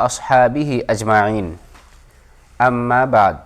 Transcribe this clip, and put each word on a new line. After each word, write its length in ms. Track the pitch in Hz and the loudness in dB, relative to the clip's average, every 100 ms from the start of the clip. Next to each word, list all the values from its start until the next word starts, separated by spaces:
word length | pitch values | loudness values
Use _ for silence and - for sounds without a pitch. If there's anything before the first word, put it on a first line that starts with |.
| 123 | 0
আসহাবিহি 680 | - - 131 123 139 147 123 - | -4 0 2 2 0 -4 -4 -2
আজমাইন। 540 | 107 110 107 104 110 90 85 - - _ - _ _ _ _ _ _ | -4 2 2 2 -2 -6 -12 -20 -20 _ -20 _ _ _ _ _ _
আম্মা 420 | 127 123 120 123 131 | 0 0 0 0 2
বাদ। 240 | 117 98 80 | 2 2 0